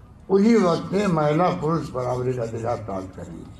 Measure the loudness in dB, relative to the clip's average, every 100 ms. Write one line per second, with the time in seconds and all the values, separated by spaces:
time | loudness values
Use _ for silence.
0 | -20 -14 0 4 6 6 4 0 -2 -2
1 | 0 2 2 2 2 0 -2 -2 -2 -4
2 | -4 -2 -2 -2 -4 -4 -4 -4 -6 -8
3 | -8 -14 -14 -14 -16